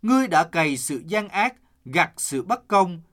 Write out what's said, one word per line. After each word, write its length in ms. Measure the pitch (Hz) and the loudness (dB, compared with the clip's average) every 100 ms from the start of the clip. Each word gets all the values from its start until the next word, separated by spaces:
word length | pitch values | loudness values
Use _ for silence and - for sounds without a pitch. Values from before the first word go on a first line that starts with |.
Ngươi 260 | 220 262 254 | 4 2 4
đã 160 | 165 | 2
cày 320 | 165 170 156 135 | 2 0 0 0
sự 260 | - 139 160 | -4 -6 -2
gian 220 | 214 208 | -4 -2
ác, 260 | 190 233 247 _ _ | -2 -2 -4 _ _
gặt 280 | - 143 165 - | -4 0 0 -2
sự 260 | - 139 | -6 -6
bất 260 | 180 247 _ | -2 -4 _
công 320 | 202 190 170 165 | 2 2 -2 -16